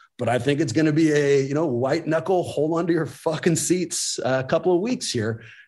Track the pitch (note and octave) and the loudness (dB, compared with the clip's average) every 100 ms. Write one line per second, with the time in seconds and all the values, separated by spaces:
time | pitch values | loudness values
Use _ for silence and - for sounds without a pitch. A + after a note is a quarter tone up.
0 | _ - A2+ B2 C3 C#3+ D3 D#3 D#3 D3+ | _ -6 -2 0 0 0 0 2 2 4
1 | D#3 D3 C#3+ C#3 C3+ D3 E3 A#2+ C3 E3 | 4 4 4 4 2 0 0 0 0 0
2 | D#3 D#3+ D#3+ F3+ E3 - D#3 E3 F3 E3+ | 0 -2 0 0 0 -2 -2 0 0 0
3 | C#3+ - E3 D#3 F3+ D#3+ - F3+ E3+ - | -2 -4 -4 0 0 0 0 -2 -2 -6
4 | - - B2 C3 - E3 F3+ F3 A3+ B3+ | -6 -4 -2 -2 0 0 2 2 0 -4
5 | - A#2+ G#2+ A2+ - - | -4 -4 -2 -4 -10 -20